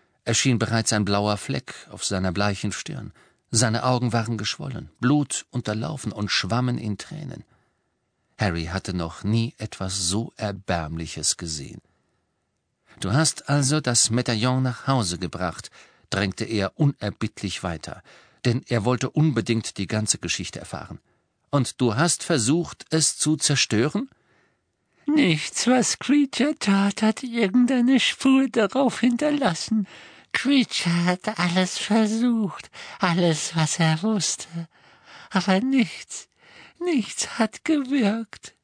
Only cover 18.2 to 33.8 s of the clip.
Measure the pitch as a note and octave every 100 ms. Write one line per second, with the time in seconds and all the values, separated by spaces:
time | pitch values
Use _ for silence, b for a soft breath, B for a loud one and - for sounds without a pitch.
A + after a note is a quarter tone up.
18.2 | b b B2+ A#2+ - A#2 A2 B2 C3 D3
19.2 | D#3 C3 G2 A2+ - - F#2+ A2 G#2+ -
20.2 | F2 - F2+ - D#2+ D#2 - D#2 _ _
21.2 | _ _ - C#3+ A#2+ - A#2+ A2 E3+ -
22.2 | - D3+ A2 E3+ E3 - - D#3+ D3+ -
23.2 | D3+ D#3 - C#3 - G#2+ D3 G3+ C4+ _
24.2 | _ _ _ _ _ _ _ _ - D4+
25.2 | F#3+ D3+ - - A#3+ B3+ F#3+ - - D4
26.2 | C#4 - D#4 - - G3 G3 - A3 -
27.2 | B3 A#3 G3 B3 B3 B3+ A#3+ C4 - -
28.2 | C4+ C4+ C4+ A#3 G3+ B3+ C4+ - B3+ A#3+
29.2 | D4+ D4 A3+ D#3+ - A3 F#3+ B B B
30.2 | B - C4 C#4 A3 - F3 E3+ F3 F3+
31.2 | - A3 F3+ F3+ F#3 - - A3 G#3+ A3
32.2 | A#3+ A3+ G3 - - B B B F3+ E3+
33.2 | F3 D#3 - E3 D#3 -